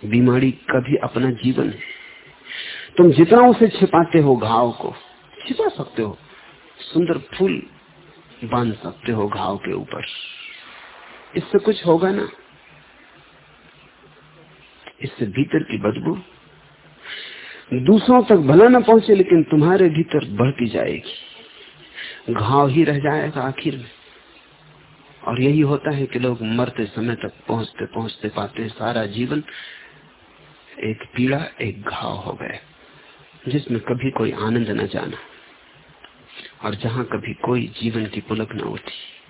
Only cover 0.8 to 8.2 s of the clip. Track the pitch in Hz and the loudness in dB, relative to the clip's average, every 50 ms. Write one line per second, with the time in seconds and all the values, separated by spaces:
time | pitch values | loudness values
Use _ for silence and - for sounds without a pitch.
0.8 | 123 131 147 - - 107 - 117 127 131 123 113 - 127 131 - 127 107 104 - | 0 0 -2 -2 -2 -2 -4 -2 -2 -2 -2 -2 -2 -2 0 0 -2 -4 -4 -8
1.8 | - - - - - - - - - - - _ - - - - - - - - | -14 -16 -16 -18 -20 -20 -20 -20 -20 -20 -20 _ -20 -18 -16 -16 -14 -14 -16 -16
2.8 | - - - - 175 175 139 123 170 170 220 240 247 247 233 - 233 208 - - | -18 -6 4 8 8 8 8 8 6 8 8 8 8 8 8 6 4 2 4 2
3.8 | 196 180 - 165 170 160 - 170 151 139 131 117 107 107 113 113 123 120 113 - | 2 4 4 2 2 4 2 4 4 4 4 2 2 0 2 2 2 0 -2 -6
4.8 | - - - - - - - _ _ - - - - - 262 - 440 403 - - | -10 -10 -10 -12 -20 -20 -20 _ _ -20 -20 -18 -10 -10 -4 -2 -2 -2 -2 -6
5.8 | 135 - - - 110 104 - - - - - - - - - - - - - - | -12 -8 -4 -4 -4 -4 -6 -12 -20 -20 -20 -20 -20 -20 -20 -20 -20 -20 -20 -20
6.8 | - - - 160 175 160 165 143 - - - - 190 190 - - - - - - | -20 -4 0 0 0 0 -2 -4 -6 -12 -4 -2 0 0 0 -4 -8 -14 -20 -20
7.8 | _ _ _ - - - - - | _ _ _ -20 -20 -20 -20 -20